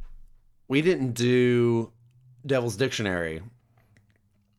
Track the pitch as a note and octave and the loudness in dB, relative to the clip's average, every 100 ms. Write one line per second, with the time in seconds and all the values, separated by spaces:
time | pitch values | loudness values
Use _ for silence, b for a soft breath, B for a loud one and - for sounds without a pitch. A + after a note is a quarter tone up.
0 | - - - - _ _ - C3+ E3 F3 | -10 -16 -20 -20 _ _ -2 0 2 2
1 | C3 A2+ B2 B2 B2 A#2+ A#2+ A#2 A2+ _ | 0 0 2 4 4 4 2 2 -2 _
2 | _ _ _ - C3+ C3+ A#2+ G2 C3 - | _ _ _ -16 -4 -2 -2 -2 -4 -2
3 | G#2 F2+ E2 D#2+ G#2+ _ _ _ _ _ | -2 -2 -4 -6 -12 _ _ _ _ _
4 | _ _ _ _ _ | _ _ _ _ _